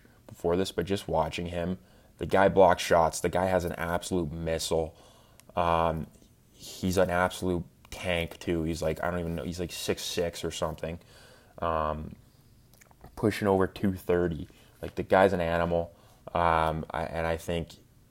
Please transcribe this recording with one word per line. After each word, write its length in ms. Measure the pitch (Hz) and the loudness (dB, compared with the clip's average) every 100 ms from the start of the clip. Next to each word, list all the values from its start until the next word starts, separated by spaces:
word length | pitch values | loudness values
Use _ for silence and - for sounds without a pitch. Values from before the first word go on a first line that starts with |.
| - - - | -18 -20 -20
before 320 | - 87 87 | -6 0 0
this, 140 | 92 | 0
but 140 | - 85 | -4 -2
just 220 | 98 - | -4 0
watching 400 | 80 80 - 87 | 0 0 -4 -6
him, 300 | 87 87 92 - - _ - | -4 -4 -6 -10 -20 _ -10
the 80 | 85 | 0
guy 240 | 98 98 | 4 6
blocks 320 | 87 92 87 | 8 8 6
shots. 380 | - 87 80 - | 4 4 4 2
The 100 | 90 | -2
guy 160 | 87 95 | 0 2
has 180 | 92 | 2
an 100 | 87 | 0
absolute 580 | - 85 87 - 92 78 | -4 -4 -4 -2 -2 -2
missile. 640 | 82 82 82 - 80 80 - - - - - - - | -4 -4 -4 0 -2 -2 -8 -20 -20 -20 -20 -8 -2
Um, 520 | 85 82 82 80 - - - _ _ | 2 2 2 0 -6 -14 -20 _ _
he's 460 | - - - 92 92 | -20 -18 -6 0 2
an 140 | 90 | 2
absolute 520 | 87 90 - 92 87 87 _ - | 2 0 0 -2 -2 -6 _ -18
tank, 480 | - 95 85 82 - | -10 -4 -2 -4 -6
too. 240 | - 85 | -4 -2
He's 180 | 80 80 | -2 -2
like, 220 | 80 78 | -4 -2
I 80 | - | -4
don't 80 | 87 | -4
even 160 | 85 85 | -4 -6
know, 80 | |
he's 160 | 69 87 | -6 -8
like 120 | 87 | -8
six 300 | - - 92 | -6 -4 -4
six 420 | - - 85 - | -4 -4 -4 -4
or 60 | 82 | -8
something. 480 | - 82 78 80 87 - - - - - - | -4 -6 -6 -8 -10 -14 -20 -20 -20 -20 -6
Um, 560 | 85 80 78 76 78 - - _ _ _ _ - - - - - | -2 -2 -2 -4 -8 -14 -20 _ _ _ _ -20 -20 -20 -20 -2
pushing 320 | 110 - 104 | 0 2 2
over 200 | 95 92 | 4 2
two 260 | - 101 | 0 -2
thirty. 540 | 92 - 87 87 78 90 - - - | -2 0 2 2 -2 -10 -18 -20 -14
Like, 140 | 80 - | -10 -8
the 80 | |
guy's 300 | 90 95 98 | 2 6 6
an 80 | 92 | 4
animal. 500 | 82 85 85 85 85 - - - - | 0 0 0 0 -2 -8 -20 -20 -6
Um, 520 | 90 85 80 80 80 - | 0 4 4 2 -2 -4
I, 140 | - | -6
and 240 | 82 82 82 | -6 -4 -2
I 100 | 82 | -4
think, 380 | - 85 78 - - _ _ | -4 -4 -6 -12 -20 _ _